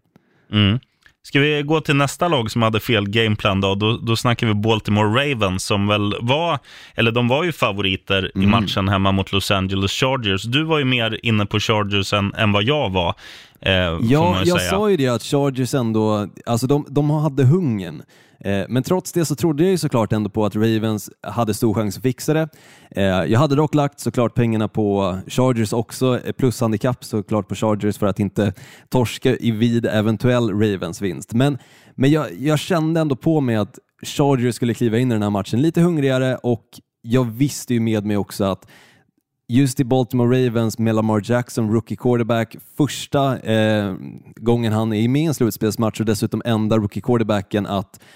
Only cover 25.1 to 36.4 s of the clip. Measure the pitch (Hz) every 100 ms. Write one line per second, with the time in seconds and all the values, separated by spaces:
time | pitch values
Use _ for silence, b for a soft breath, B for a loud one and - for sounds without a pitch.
25.1 | 92 - - 127 117 107 120 - - 127
26.1 | 123 - - 131 - 113 107 131 127 -
27.1 | 110 - 107 95 98 110 104 104 98 101
28.1 | 95 98 - 104 B B B _ 127 117
29.1 | - 131 - 117 107 120 117 113 107 107
30.1 | 107 123 123 113 101 110 95 87 - 101
31.1 | 69 - 117 139 131 B B B - 135
32.1 | 156 123 87 143 151 - 175 156 165 156
33.1 | 127 165 156 127 110 101 - _ _ -
34.1 | - 143 135 123 113 120 110 120 110 127
35.1 | 110 104 101 95 113 160 170 175 160 139
36.1 | 131 131 127